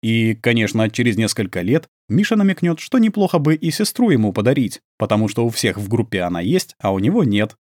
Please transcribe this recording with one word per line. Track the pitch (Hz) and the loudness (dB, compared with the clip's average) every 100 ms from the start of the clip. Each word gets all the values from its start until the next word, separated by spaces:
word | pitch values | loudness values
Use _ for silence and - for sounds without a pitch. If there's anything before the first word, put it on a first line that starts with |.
И, | 113 113 113 110 | 0 0 0 0
конечно, | 120 117 107 110 110 | 0 0 0 0 -2
через | - 120 101 | 0 -2 0
несколько | 110 - 98 92 | -2 -2 -4 -4
лет | 87 156 - _ _ | 0 -2 -2 _ _
Миша | 110 208 220 | -2 2 2
намекнет, | 196 180 175 160 | 2 0 -2 -2
что | - 262 | -2 0
неплохо | 220 202 190 170 | 2 2 0 2
бы | 147 156 | 2 0
и | 165 | -2
сестру | - 214 - 240 | -2 -4 0 2
ему | 135 104 | 4 2
подарить, | 98 107 139 117 - _ _ | 0 0 2 -2 -4 _ _
потому | 107 107 107 | 0 0 0
что | 107 117 | 0 -2
у | |
всех | 113 117 101 | 0 -2 -2
в | 98 | -4
группе | 120 113 98 | -2 -2 -2
она | 87 87 | -4 -4
есть, | 90 180 - - | 0 -2 -2 -6
а | 101 | -2
у | 95 | 0
него | 107 220 | 0 2
нет. | 139 101 104 - | 2 2 0 -6